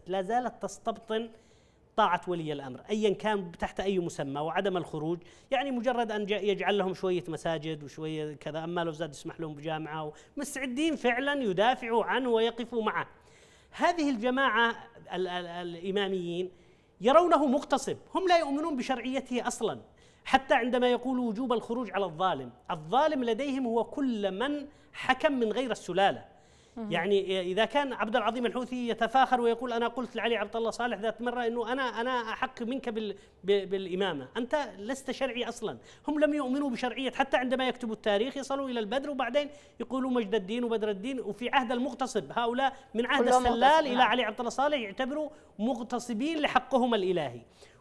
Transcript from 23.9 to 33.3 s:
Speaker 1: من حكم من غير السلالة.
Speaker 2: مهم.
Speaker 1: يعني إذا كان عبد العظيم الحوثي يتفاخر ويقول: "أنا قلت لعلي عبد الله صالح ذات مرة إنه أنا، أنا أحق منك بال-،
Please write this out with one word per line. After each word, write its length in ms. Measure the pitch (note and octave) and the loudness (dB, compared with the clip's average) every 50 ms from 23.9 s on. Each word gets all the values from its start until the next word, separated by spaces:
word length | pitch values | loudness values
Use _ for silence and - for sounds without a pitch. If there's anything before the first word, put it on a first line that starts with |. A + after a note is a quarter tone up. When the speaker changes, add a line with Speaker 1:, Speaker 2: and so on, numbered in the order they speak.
| - D4 C#4 B3+ A#3 G#3 G3+ F#3+ | -2 -2 0 0 0 0 0 -2
Speaker 1:
من 360 | F#3 G3 B3 C#4+ D4 D4 C#4+ - - - - - | 0 0 0 0 -2 -4 -6 -10 -16 -20 -20 -20
حكم 400 | - - - - C4 B3+ - D#4 | -14 -4 2 2 2 4 4 2
من 200 | C#4 B3 A#3 G#3+ | 2 4 2 2
غير 180 | G3+ A#3+ C4+ A#3+ | 0 0 -2 -2
السلالة. 600 | G#3 - - - E3+ F#3 G3 F#3 C#3 - - - - - - - - - _ _ _ | -4 -4 -4 -2 2 4 4 4 4 0 -6 -16 -20 -20 -20 -20 -20 -20 _ _ _
Speaker 2:
مهم. 160 | A#3 A3+ G#3 | -10 -6 -2
Speaker 1:
يعني 480 | E3+ E3+ E3+ G3+ G3+ G3 F#3+ F3+ F#3+ F#3+ | -2 -2 2 2 2 2 2 0 -2 -2
إذا 240 | F3+ F3+ F#3 G3+ A3 | -2 0 2 2 2
كان 280 | G#3+ - C#4+ C#4+ C4+ | 2 2 0 0 0
عبد 240 | A#3 F#3+ G#3+ G#3+ G#3+ | -2 -4 -2 0 0
العظيم 300 | B3 G#3 A3 A3 B3+ A#3+ | 2 2 2 0 0 -2
الحوثي 420 | A3 G#3 B3+ B3 - B3+ B3 A#3+ A#3 | -2 -2 -4 -6 -6 -6 -4 -2 -4
يتفاخر 520 | A3 - A#3 A3 - C4 B3+ - B3+ A#3+ | 0 0 -2 2 4 4 6 6 4 2
ويقول: 320 | A#3+ A#3 A#3 A#3 B3+ B3 | 4 2 2 0 -2 -4
"أنا 160 | A#3 A#3 A#3+ A3+ | -2 0 0 0
قلت 280 | A#3 C4 A#3+ - - | -2 -4 -6 -4 -4
لعلي 200 | A3+ G3 A#3 A#3 | -2 0 0 0
عبد 200 | G3+ G#3 G#3 - | 0 -2 -2 -2
الله 140 | A3+ A#3 A3 | -2 -2 -2
صالح 280 | - - A#3+ B3 A3 F#3 | -2 -2 -2 -2 -2 -2
ذات 240 | G#3 A3+ G#3+ - | -2 -4 -4 -2
مرة 240 | A#3+ B3 A#3+ B3 A#3+ | -4 -4 -2 -2 -2
إنه 260 | A3+ A#3 A#3+ A3+ A3 | -2 -2 -2 -2 -2
أنا، 100 | B3+ C#4 | -2 -2
أنا 280 | C4 A#3+ G3+ A3 A#3 B3+ | -2 -2 -2 -2 -2 0
أحق 520 | B3+ A#3+ A3+ A3+ G#3 - - B3+ - - | 0 -2 -2 -4 -4 -4 -4 -4 -4 -8
منك 260 | A#3+ G#3+ C4 C4+ - A#3+ | -6 -4 -4 -4 -4 -6
بال-، 260 | A3 A3 A3 G3+ F#3+ - - - | -4 -4 -4 -6 -8 -10 -14 -20